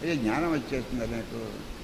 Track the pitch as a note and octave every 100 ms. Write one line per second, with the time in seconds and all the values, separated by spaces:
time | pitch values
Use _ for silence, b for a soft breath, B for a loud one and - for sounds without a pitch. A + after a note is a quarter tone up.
0 | D#3+ D#3 G#2+ C3 E3+ D#3 A#2 C3+ A#2 B2
1 | A2+ A2+ G#2+ A#2 A2 G#2 G#2 -